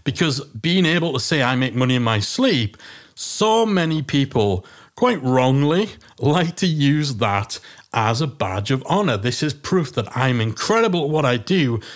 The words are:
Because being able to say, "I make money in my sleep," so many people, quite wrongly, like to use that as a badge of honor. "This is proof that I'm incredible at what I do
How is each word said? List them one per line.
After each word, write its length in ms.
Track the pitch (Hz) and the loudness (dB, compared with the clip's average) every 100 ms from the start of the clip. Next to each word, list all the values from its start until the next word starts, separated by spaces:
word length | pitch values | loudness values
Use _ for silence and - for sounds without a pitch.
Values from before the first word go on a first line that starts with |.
Because 360 | - - 165 131 | -6 0 0 -2
being 460 | - 113 165 185 165 | -6 -8 -2 2 2
able 280 | 170 170 | 2 0
to 60 | 127 | -2
say, 220 | - 156 | -2 0
"I 140 | 123 127 | 2 2
make 180 | 127 | 0
money 220 | 117 127 127 | 0 0 2
in 60 | |
my 180 | 117 110 | 2 0
sleep," 560 | 101 - 262 147 107 - - - - - | -2 0 0 2 -2 -6 -20 -20 -20 -14
so 460 | - - 214 226 220 | -8 -2 2 2 2
many 340 | 190 160 156 | 2 0 -2
people, 640 | 135 143 139 123 101 92 - - - | -2 0 0 0 0 0 -6 -18 -18
quite 260 | - 247 208 | -2 0 0
wrongly, 640 | 127 127 127 135 143 175 214 - - - | 0 2 4 2 2 0 -2 -6 -20 -4
like 340 | 123 165 170 | 0 2 0
to 140 | - 185 | -2 -2
use 480 | 156 143 151 143 113 | 2 2 2 0 -2
that 420 | 107 101 104 - - - - | 0 0 -2 -8 -16 -20 -8
as 280 | 117 110 117 | -2 0 0
a 80 | 151 | -2
badge 420 | - 95 95 104 | -4 -4 -4 -2
of 100 | 131 - | -2 0
honor. 300 | 180 196 110 | 0 0 0
"This 260 | 117 123 | -2 -2
is 100 | 151 | -4
proof 400 | 139 - 185 151 | -4 -2 -2 0
that 220 | - 110 123 | -4 -6 -2
I'm 240 | 131 123 | 0 2
incredible 640 | 110 107 - 220 226 180 | 0 -2 0 2 2 0
at 80 | 147 | 0
what 140 | 156 | 0
I 120 | 139 123 | 0 0
do 440 | - 185 135 113 - | 0 0 2 0 -6